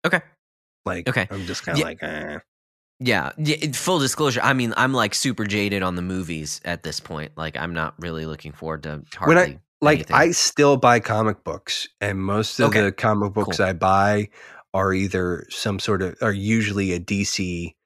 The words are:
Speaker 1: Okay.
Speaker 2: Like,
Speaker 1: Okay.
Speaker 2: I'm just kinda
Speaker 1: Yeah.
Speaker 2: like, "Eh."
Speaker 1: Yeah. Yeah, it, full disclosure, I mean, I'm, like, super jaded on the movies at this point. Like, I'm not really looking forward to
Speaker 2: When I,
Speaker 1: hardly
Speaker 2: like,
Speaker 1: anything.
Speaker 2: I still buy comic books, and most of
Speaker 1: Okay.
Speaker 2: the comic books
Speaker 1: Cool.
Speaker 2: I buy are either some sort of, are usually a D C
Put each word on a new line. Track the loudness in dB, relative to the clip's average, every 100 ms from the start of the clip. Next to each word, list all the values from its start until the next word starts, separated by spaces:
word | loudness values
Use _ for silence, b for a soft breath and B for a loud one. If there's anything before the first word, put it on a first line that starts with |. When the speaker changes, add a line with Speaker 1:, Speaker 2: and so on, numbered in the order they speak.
| 0
Speaker 1:
Okay. | -2 -4 _ _ _ _ _ -6
Speaker 2:
Like, | -4 -2
Speaker 1:
Okay. | -2 -2
Speaker 2:
I'm | -6 -8
just | -8 -2
kinda | -2
Speaker 1:
Yeah. | -2
Speaker 2:
like, | -6
"Eh." | -8 -8 -8 -12 _ _ _ _ _ _
Speaker 1:
Yeah. | 0 0 -2 -4
Yeah, | -2 0
it, | -2 -2
full | 0 2
disclosure, | 2 2 0 2
I | 2
mean, | 2 0 2
I'm, | 2
like, | 2 0 0
super | -2 -2 -2
jaded | 0 0 0
on | -2 -2
the |
movies | -4 -4 -6 -8 -8 -8 -8
at | -8
this | -8 -10
point. | -10 -10 -10 -10
Like, | -8 -6
I'm | -6
not | -4 -6 -6
really | -8 -6 -8
looking | -10 -12
forward | -10 -8 -8
to | -8 -10 -12 -2
Speaker 2:
When | 4 6
I, |
Speaker 1:
hardly | 4 -2 _ _
Speaker 2:
like, | 2 2
Speaker 1:
anything. | 2 4
Speaker 2:
I | 4
still | 4 0 4 4 6
buy | 6 4
comic | 2 0 0 -2
books, | -8 -10 -6 -8 -8 _
and | -4 -2
most | -2 -2 -2 2
of | 2
Speaker 1:
Okay. | 4
Speaker 2:
the | 2
comic | 2 0 2 0
books | 0 -2 0
Speaker 1:
Cool. | 0
Speaker 2:
I |
buy | 2 4 4 4 2 -2 B B B _ 0
are | 2
either | 2 0 0 0 -2 -8
some | -6 -4 -2
sort | -2 0
of, | -2 -2
are | -2
usually | 0 0 2 2 0 0
a | -2
D | -2 -2
C | -2 -2 -4 -4 -8 _